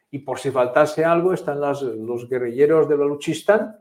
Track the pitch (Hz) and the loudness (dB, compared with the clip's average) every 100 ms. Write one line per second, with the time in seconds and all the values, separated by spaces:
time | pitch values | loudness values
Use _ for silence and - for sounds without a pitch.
0 | _ 139 135 123 139 127 127 151 151 156 | _ -12 -8 -6 -2 0 2 4 2 2
1 | 165 170 180 165 156 143 143 135 131 110 | 2 2 2 -2 -4 -4 -4 -2 -6 -6
2 | 113 120 123 127 120 120 147 160 151 143 | -6 -8 -4 -4 -4 2 4 4 2 2
3 | 143 143 - 151 - 214 - - | 0 -2 -6 -4 2 2 0 -12